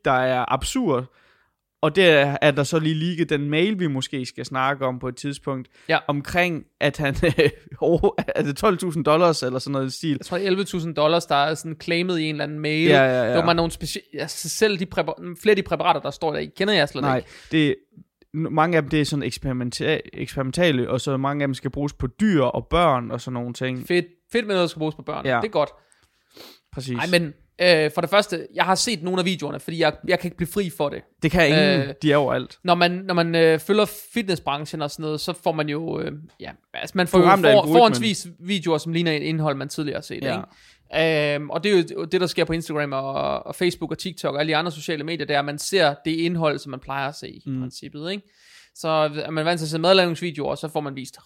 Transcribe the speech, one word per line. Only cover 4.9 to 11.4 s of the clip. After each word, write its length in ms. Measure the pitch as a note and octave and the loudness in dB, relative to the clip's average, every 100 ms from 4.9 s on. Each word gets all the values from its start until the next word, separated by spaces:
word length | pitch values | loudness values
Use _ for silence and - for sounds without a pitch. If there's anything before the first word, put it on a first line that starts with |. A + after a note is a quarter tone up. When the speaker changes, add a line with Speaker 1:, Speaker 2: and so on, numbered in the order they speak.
| B2+ | -4
Speaker 1:
på 100 | B2+ | -8
et 80 | B2+ | -8
tidspunkt, 520 | C#3+ C3+ - C3 B2 _ - | -10 -8 -8 -8 -10 _ -2
Speaker 2:
Ja. 100 | D#3+ - | -2 0
Speaker 1:
omkring, 560 | C#3+ C#3 F3+ F3+ D#3 - - | -4 -2 -2 0 -2 -10 -2
at 160 | D3 C#3+ | -2 0
han, 180 | C#3+ - F3 - C#3+ | -4 0 0 4 2
<laughs> 320 | - - - | 2 -18 -4
over-, 340 | D3+ E3 G#3 - - - | 0 2 2 0 -4 -2
er 60 | |
det 140 | D3 C#3 | -2 0
tolv 220 | G#3+ F3 | 0 0
tusind 260 | F3+ E3 | -2 -2
dollars 380 | D3+ D#3+ F3 D#3 | 2 4 4 2
eller 160 | B2+ B2+ | -2 -4
sådan 140 | C#3 | -4
noget 140 | C#3 C3 | -4 -4
i 40 | - | -4
stil? 140 | E3 | -4
Speaker 2:
Jeg 100 | C3+ - | -4 -4
tror, 100 | F3+ | -4
det 60 | |
er 20 | G3 | 0
elleve 180 | F#3+ | -2
tusind 300 | G3+ F3+ E3 | -2 -4 -4
dollars, 320 | D3+ D3+ E3+ - | 0 2 2 2
der 80 | |
er 200 | C#3+ | 0